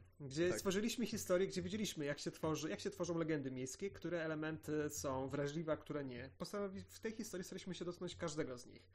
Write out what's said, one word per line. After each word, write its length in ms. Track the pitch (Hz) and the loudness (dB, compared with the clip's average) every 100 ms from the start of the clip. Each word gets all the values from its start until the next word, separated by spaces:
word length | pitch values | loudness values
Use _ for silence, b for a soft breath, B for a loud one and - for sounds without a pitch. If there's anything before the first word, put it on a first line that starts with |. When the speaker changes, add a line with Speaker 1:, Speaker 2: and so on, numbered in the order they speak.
| - - | -12 -10
Speaker 1:
gdzie 280 | 143 135 175 | -4 2 4
Speaker 2:
Tak. 100 | - | 4
Speaker 1:
stworzyliśmy 480 | 196 185 226 - 226 | 4 4 2 2 0
historię, 400 | 208 - 180 190 | 0 4 4 4
gdzie 160 | 190 | 2
widzieliśmy, 420 | 175 214 214 - | 0 0 0 0
jak 140 | 143 143 | 0 0
się 120 | - | -2
tworzy, 400 | - 160 151 156 | -2 0 2 0
jak 100 | 208 | -2
się 100 | 202 | -2
tworzą 280 | 196 175 165 | 0 2 2
legendy 320 | 156 156 131 | 4 2 2
miejskie, 400 | 127 131 - 202 | -2 -2 -2 -4
które 320 | 202 165 170 | -2 -2 0
elementy 640 | 160 156 156 156 - 151 147 | 0 0 0 -2 0 2 2
są 380 | - 147 131 135 | 0 0 2 2
wrażliwe, 440 | 139 143 151 160 | 2 2 2 2
a 40 | 147 | 0
które 280 | - 147 | 0 -2
nie. 260 | 139 120 135 - | -2 -4 -6 -6
Postanowi-, 440 | 175 208 202 196 185 | -4 0 0 -2 -10
w 120 | - | -6
tej 120 | 220 | -4
historii 320 | 220 214 180 | -4 -4 -4
staraliśmy 300 | 185 185 - | -4 -6 -4
się 100 | 170 | -4
dotknąć 320 | 175 175 180 - | -2 -2 -4 -2
każdego 420 | 170 147 135 123 | -2 0 0 -2
z 80 | - | -8
nich. 220 | - - | -16 -18